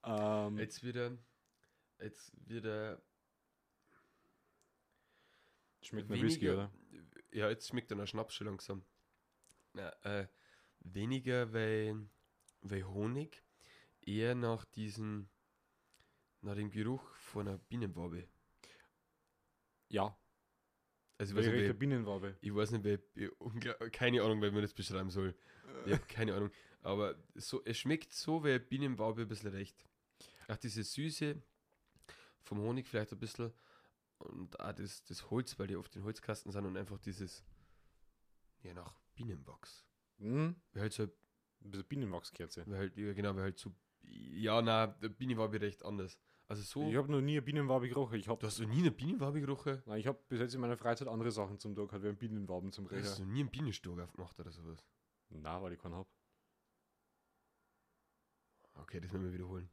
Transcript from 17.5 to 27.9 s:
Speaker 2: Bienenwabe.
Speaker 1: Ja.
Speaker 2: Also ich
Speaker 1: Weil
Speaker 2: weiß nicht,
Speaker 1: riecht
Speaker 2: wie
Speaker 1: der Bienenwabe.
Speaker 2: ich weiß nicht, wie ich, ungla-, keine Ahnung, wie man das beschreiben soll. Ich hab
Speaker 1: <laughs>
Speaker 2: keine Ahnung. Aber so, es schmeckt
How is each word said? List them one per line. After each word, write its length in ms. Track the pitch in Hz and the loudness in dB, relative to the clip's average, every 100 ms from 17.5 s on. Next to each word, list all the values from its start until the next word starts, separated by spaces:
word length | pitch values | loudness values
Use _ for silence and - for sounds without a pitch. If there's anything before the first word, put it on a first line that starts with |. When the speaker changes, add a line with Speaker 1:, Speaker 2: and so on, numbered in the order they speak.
| 95 | -4
Speaker 2:
Bienenwabe. 680 | - 120 104 85 87 87 87 _ _ _ - - - _ _ _ _ _ _ _ _ _ _ | -4 -2 -2 -2 -4 -6 -10 _ _ _ -20 -20 -20 _ _ _ _ _ _ _ _ _ _
Speaker 1:
Ja. 260 | 104 101 101 _ _ _ _ _ _ _ _ _ _ | 2 2 -2 _ _ _ _ _ _ _ _ _ _
Speaker 2:
Also 140 | 101 | 0
ich 40 | 98 | 4
Speaker 1:
Weil 60 | |
Speaker 2:
weiß 20 | 113 | 6
nicht, 80 | |
Speaker 1:
riecht 100 | 120 | 6
Speaker 2:
wie 40 | 101 | 6
Speaker 1:
der 60 | 104 | 4
Bienenwabe. 580 | 139 131 104 98 98 92 | 4 4 2 0 -4 -4
Speaker 2:
ich 120 | 104 | 0
weiß 180 | 104 107 | 2 4
nicht, 120 | 117 | 4
wie 400 | 104 101 - - | 4 2 0 -6
ich, 80 | 104 - | -6 -4
ungla-, 500 | 117 110 120 123 117 | -6 -4 -4 -4 -6
keine 300 | - 123 120 | 4 6 8
Ahnung, 180 | 110 107 | 6 6
wie 80 | 104 | 6
man 100 | 104 | 4
das 120 | 104 | 2
beschreiben 360 | - 98 95 95 | 0 -2 0 0
soll. 240 | 92 95 87 - - - 135 - | 0 0 -2 -16 -20 -14 -6 2
Ich 80 | |
hab 140 | 101 - | 2 2
Speaker 1:
<laughs> 0 | |
Speaker 2:
keine 260 | 110 110 98 | -2 0 2
Ahnung. 160 | 104 - - - | -2 -4 -20 -8
Aber 340 | - 101 101 76 - - | -2 2 0 -2 -12 -12
so, 280 | - 131 | -4 -4
es 140 | 110 113 | -2 -2
schmeckt 340 | 127 | 2